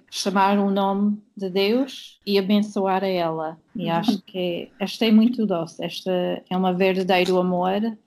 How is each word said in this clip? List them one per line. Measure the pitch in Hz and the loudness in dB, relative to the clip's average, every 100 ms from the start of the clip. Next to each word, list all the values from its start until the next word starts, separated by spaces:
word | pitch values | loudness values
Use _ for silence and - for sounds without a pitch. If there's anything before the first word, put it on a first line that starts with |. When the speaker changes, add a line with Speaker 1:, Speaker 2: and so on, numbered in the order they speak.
| _ | _
Speaker 1:
chamar | - 202 196 196 202 | -8 -2 2 2 2
o | 202 | 2
nome | 196 196 196 208 208 - - | 0 0 0 0 -2 -8 -10
de | 190 | -4
Deus | 185 196 247 262 - - - | 0 2 0 -2 -8 -20 -12
e | - 202 | -2 0
abençoar | 190 208 208 208 190 190 | 2 2 0 -2 0 0
a | 190 | 0
ela. | 185 165 160 160 165 _ - | -2 -2 -4 -6 -10 _ -8
E | |
Speaker 2:
Uhum. | 170 | -2
Speaker 1:
acho | 170 214 202 | 0 0 -2
que | - 185 180 170 - - | -4 -6 -4 -4 -10 -8
esta | 196 - | -6 0
é | 226 | 4
muito | 214 226 240 | 6 6 2
doce. | 208 170 165 - | -2 -2 -4 -8
Esta | 170 - 185 180 180 180 - | -10 -6 -4 -2 -2 -4 -4
é | 185 | -2
um | 185 | 0
verdadeiro | 180 190 185 185 185 180 185 | 2 2 2 2 2 2 2
amor | 180 180 185 202 226 220 | 0 0 0 -2 -2 -6